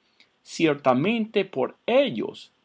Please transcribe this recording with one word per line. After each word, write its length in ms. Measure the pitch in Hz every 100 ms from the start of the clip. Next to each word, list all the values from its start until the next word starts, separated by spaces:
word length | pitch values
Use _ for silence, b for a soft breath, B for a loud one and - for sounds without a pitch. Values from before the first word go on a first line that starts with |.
| b b b b
Ciertamente 1040 | - - 160 139 131 127 180 233 214 208
por 320 | 190 131 123 -
ellos 680 | - 254 269 110 - - - _